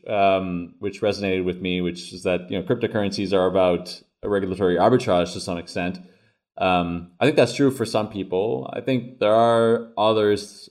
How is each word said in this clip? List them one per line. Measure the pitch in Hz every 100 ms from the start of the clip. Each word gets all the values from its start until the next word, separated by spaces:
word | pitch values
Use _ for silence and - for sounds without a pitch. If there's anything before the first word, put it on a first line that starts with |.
| -
um, | 107 98 95 95 87 87 -
which | 101 98
resonated | 104 95 101 92 90
with | 87
me, | 92 90
which | 87 87 -
is | 92
that, | 95 90 90
you | 98
know, | 80
cryptocurrencies | - 110 110 101 95 95
are | 95 92
about | 92 92 87 90 - _ _
a | 101
regulatory | 101 95 92 95 87
arbitrage | 101 123 - 90 87
to | -
some | - 87
extent. | - 98 87 87 - _ _ _ _ -
Um, | 95 90 85 87 87 _
I | 131
think | 156
that's | 127 -
true | 139
for | 135 107
some | 110 104
people. | 101 92 92 107 131 -
I | -
think | 101 127 120 -
there | 104 110
are | 117 113 117 113 - -
others, | 107 110 104 101 - - -